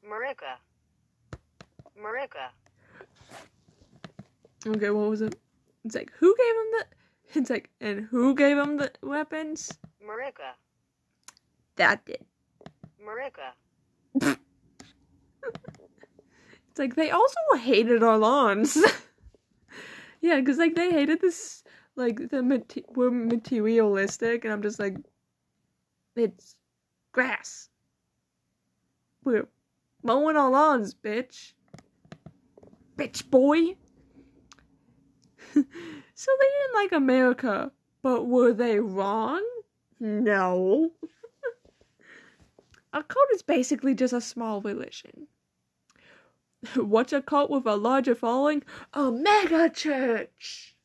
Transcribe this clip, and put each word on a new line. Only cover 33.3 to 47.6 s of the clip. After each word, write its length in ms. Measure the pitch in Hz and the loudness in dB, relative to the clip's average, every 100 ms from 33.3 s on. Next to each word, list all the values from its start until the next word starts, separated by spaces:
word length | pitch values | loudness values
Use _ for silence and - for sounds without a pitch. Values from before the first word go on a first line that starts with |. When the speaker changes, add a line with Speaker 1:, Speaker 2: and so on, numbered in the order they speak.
Speaker 2:
boy." 480 | 262 269 302 330 381 _ _ _ _ _ _ _ - _ _ _ _ _ _ _ _ - | 6 6 4 2 -2 _ _ _ _ _ _ _ -20 _ _ _ _ _ _ _ _ -2
<laughs> 120 | 294 269 339 339 302 - - | 0 0 -4 -16 -18 -20 -12
So 140 | - 539 | -2 2
they 80 | 539 | 4
didn't 280 | 571 554 466 | 2 -2 -2
like 160 | 403 | 0
America, 800 | 349 269 254 254 247 254 202 269 _ _ _ | 0 2 4 4 2 -2 -4 -4 _ _ _
but 240 | 262 247 247 | -2 -2 2
were 280 | 247 247 | 4 4
they 260 | 220 240 208 | 4 0 0
wrong? 640 | 220 190 196 214 220 320 440 480 - _ _ _ | -2 -4 -2 -2 -2 -4 -6 -10 -18 _ _ _
No. 920 | 220 208 240 202 185 180 185 233 330 - | -6 -2 0 2 0 0 2 2 0 -4
<laughs> 1900 | 320 _ 466 _ 539 466 _ _ _ _ - - - _ _ _ _ _ _ | -20 _ -20 _ -12 -12 _ _ _ _ -20 -20 -20 _ _ _ _ _ _
A 100 | 285 | -10
cult 240 | 302 494 571 | -6 2 2
is 80 | 427 | 2
basically 520 | - 247 254 277 269 | 0 -2 0 -2 0
just 200 | 240 254 | 0 0
a 80 | 240 | -2
small 400 | 233 - 226 208 | -6 -10 -8 -6
religion. 680 | 208 202 - - - - 302 _ _ _ _ _ _ _ _ - _ _ _ _ | -6 -8 -10 -16 -20 -20 -20 _ _ _ _ _ _ _ _ -20 _ _ _ _
<laughs> 120 | 233 - | -8 -4
What's 360 | 214 214 254 | 2 2 2
a 100 | 285 | -2
cult 280 | 277 294 285 | 0 0 2
with 140 | 277 | 0